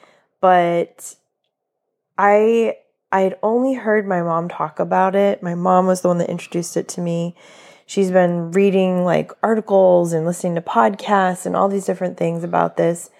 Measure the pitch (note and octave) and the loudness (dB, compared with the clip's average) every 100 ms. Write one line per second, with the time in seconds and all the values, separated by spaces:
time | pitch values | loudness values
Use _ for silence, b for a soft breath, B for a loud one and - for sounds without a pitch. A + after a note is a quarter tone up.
0 | b b b _ F#3 F3+ E3+ E3+ E3+ - | b b b _ 4 4 4 0 -4 -10
1 | - - _ _ _ _ _ _ _ _ | -20 -20 _ _ _ _ _ _ _ _
2 | _ - G3+ G#3 A3 A#3 A3 - _ _ | _ 0 4 4 4 2 0 -4 _ _
3 | _ F#3+ F#3+ F#3 G#3 A#3+ C4 B3+ A3 G#3+ | _ 0 0 -2 -2 0 0 -2 0 0
4 | G3 F3+ E3+ E3 F3 - D#3 - F3 F#3 | 0 -2 -2 -2 -4 -6 -6 -6 -2 0
5 | F#3+ G3 G3+ - F3+ F3 F#3 F#3 F#3 F#3 | 0 2 0 -2 -6 -4 0 2 2 0
6 | F3+ F3 - E3+ - F3 E3+ E3+ F3 - | 0 0 -2 -6 -6 -8 -6 -6 -8 -6
7 | F3 E3+ E3+ B B B B B - - | -6 -4 -6 B B B B B -6 -2
8 | F#3+ F#3 F3 F3 E3 F#3 G3+ F#3+ F#3 F3+ | 2 4 2 0 -2 2 2 2 2 0
9 | F3+ D#3 D#3+ - G#3 A3 G#3 G3 F#3 F3+ | 0 0 -2 -4 -2 -2 2 4 6 4
10 | E3+ E3 E3 F3 F3+ E3+ F3 A#3 A3 G3+ | 2 -2 -4 -4 -4 -4 -2 0 0 0
11 | - G3+ F#3 F3+ F#3 F3 G3 G3 F#3+ F#3 | -2 0 0 -2 -4 -2 0 -2 -4 -4
12 | F3+ F#3 E3+ E3+ E3+ E3+ E3+ E3+ E3+ E3+ | -6 -4 -4 -4 -4 -2 0 0 -2 -2
13 | - b | -8 b